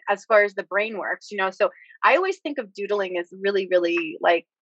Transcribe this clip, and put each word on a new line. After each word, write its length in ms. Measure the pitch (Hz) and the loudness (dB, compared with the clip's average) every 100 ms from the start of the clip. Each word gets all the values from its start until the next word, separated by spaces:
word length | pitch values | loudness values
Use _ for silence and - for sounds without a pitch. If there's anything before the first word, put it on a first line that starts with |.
| - | -4
as 160 | 196 | -4
far 200 | - 220 | 2 4
as 100 | 208 | 4
the 80 | 196 | -2
brain 360 | 170 190 220 208 | -4 -4 -4 -6
works, 320 | 131 180 - | -6 -8 -8
you 60 | 208 | -4
know? 140 | 190 | -4
So 200 | 190 190 - - - | 0 -2 -2 -20 0
I 120 | 208 285 | 4 4
always 220 | 381 370 | 2 -4
think 180 | 320 285 | -6 -8
of 140 | 208 | -10
doodling 440 | 202 196 208 190 175 | -8 -4 -2 -2 -4
as 100 | 175 190 | -8 -4
really, 280 | 196 202 185 | -2 -2 2
really, 480 | 180 170 170 165 - | 2 2 -2 -4 -2
like, 260 | 175 170 - _ | 2 2 -2 _